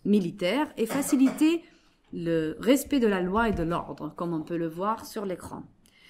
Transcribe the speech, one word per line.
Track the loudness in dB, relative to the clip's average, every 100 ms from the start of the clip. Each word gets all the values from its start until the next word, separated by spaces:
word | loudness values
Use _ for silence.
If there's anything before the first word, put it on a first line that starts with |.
militaire | 2 4 2 -2 0 0 -2 -2
et | -2
faciliter | -2 2 4 4 4 2 2 -4 _ _ _ _
le | -6 -2 0 0 0
respect | 4 4 2 2
de | 2
la | 2
loi | 0 0 0
et |
de | 0
l'ordre, | -2 -2 -4 -10 -10 -6
comme | -4
on | -4
peut | -4 -4
le | -4
voir | -4 -4 -4 -8
sur | -8 -8
l'écran. | -8 -10 -14 -16 _ _ _